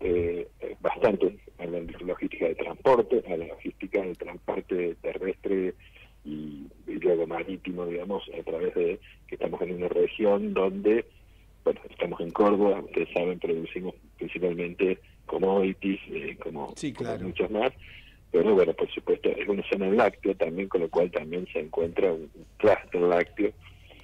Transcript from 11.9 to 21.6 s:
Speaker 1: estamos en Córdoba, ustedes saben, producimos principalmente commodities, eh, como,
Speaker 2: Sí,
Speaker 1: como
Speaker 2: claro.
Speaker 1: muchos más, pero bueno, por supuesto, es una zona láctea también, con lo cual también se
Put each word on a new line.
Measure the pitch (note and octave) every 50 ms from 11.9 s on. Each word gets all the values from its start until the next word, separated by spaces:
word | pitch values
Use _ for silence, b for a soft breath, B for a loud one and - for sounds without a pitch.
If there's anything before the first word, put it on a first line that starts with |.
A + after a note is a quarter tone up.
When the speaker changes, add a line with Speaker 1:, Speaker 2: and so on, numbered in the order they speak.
Speaker 1:
estamos | - - E2+ F2 E2+ -
en | F2 E2+
Córdoba, | E2 - G#2+ G#2 G#2 G2 G#2 G2+ G2 G2+
ustedes | - - - - E2 - -
saben, | F2+ F2 F2+ F#2 F2
producimos | - E2 E2+ E2 E2 E2 - F2+ F#2 F2+ - - - - - -
principalmente | F2 E2 - - F2 F2+ E2+ E2+ F2 F2 F2 - G2 F#2 F#2 - b b b b b
commodities, | - - D#2+ F2+ F#2+ G2 G2+ F#2+ F#2+ F#2+ - - G2 G2 - - D2+
eh, | - - C#3+ D3 - - -
como, | - D#3+ D3+ C#3+ - -
Speaker 2:
Sí, | - - D3 A#2
Speaker 1:
como | - B2+ A#2
Speaker 2:
claro. | A2+ G#2+ - -
Speaker 1:
muchos | - - G2 F2+
más, | G#2+ G#2+ A#2 C3 - B B B B B B B B B B -
pero | - F2 E2+ G#2+ G#2+
bueno, | F#2+ F2 E2 D#2+
por | - - - -
supuesto, | - - - F2+ - - F#2+
es | - - - -
una | G#2 G2 - -
zona | - G2 G2 F#2+
láctea | G2 A#3 A#3 G3+ F#3+ - - G2 F#2+
también, | - - E2 E2 F2 G2 G2
con | - F#2
lo | E2+ E2
cual | - F2 F2 F2+
también | - - D#2 D#2 E2 F2+ F#2 - -
se | E2+